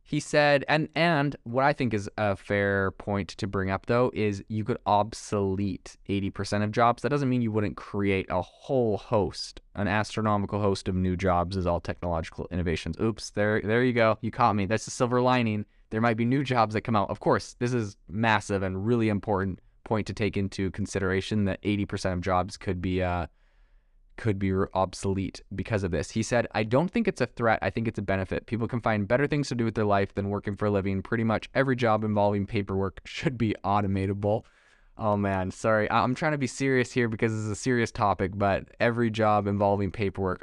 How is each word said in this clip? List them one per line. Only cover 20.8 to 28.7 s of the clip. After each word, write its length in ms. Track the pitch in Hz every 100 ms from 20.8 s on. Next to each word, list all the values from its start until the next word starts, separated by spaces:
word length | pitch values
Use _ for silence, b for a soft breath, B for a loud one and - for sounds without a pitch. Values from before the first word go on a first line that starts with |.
| 95 98 95 95 - 107 98
that 120 | -
eighty 200 | 101 104
percent 300 | 98 101 95
of 60 | 90
jobs 360 | 92 90 92 -
could 240 | - 90
be, 220 | 92 92
uh, 240 | 90 87 80 _ _ _ _ _ _ _ _ -
could 220 | 113 98
be 120 | 98
re-, 160 | 95 -
obsolete 680 | 92 92 - 98 95 95 - -
because 280 | 95 - 110
of 80 | 95
this. 200 | 82 -
He 120 | 113
said, 240 | 110 120 113
"I 100 | -
don't 280 | 110 127 180
think 160 | 233 220
it's 140 | -
a 60 | 123
threat. 320 | - 117 110
I 80 | -
think 180 | 123 113
it's 120 | 107
a 40 |
benefit. 440 | 98 95 87 76 -
People 200 | 113
can 140 | 113